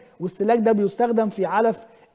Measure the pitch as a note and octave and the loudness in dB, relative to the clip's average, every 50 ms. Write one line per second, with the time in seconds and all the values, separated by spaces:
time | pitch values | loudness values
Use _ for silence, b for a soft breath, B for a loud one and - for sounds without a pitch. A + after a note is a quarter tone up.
0 | b b b b E3+ F3+ - - G3+ G#3+ A#3+ A#3+ G#3+ A3+ A3+ G#3 G3+ G3 - - | b b b b -10 -8 -6 -4 0 0 2 2 2 2 2 2 0 -2 0 -2
1 | A#3+ A#3+ A3+ A3+ A3 G3+ - G3 F#3 E3 F#3 G#3+ A3+ A3+ G3 - - b b b | -2 0 0 0 0 -2 -2 -4 -4 -2 0 0 0 0 0 -4 -8 b b b
2 | b b b | b b b